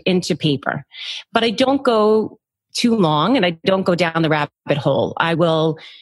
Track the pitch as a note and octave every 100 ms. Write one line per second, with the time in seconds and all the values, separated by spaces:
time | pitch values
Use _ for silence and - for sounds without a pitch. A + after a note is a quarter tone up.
0 | - F3+ - E3+ D#3 C3+ - D3 - -
1 | - - - A3+ A#3 G3+ C4 C#4 C4 A3
2 | G#3+ A3 G#3 - _ _ _ - A#3+ A3+
3 | D#3+ D3+ F3 C4+ F3+ E3 - F#3+ F#3+ E3+
4 | E3+ E3 D#3+ D3+ D3 _ - D3 D3 B2
5 | G2 - E3 D#3+ E3+ D#3+ D#3+ D#3 - -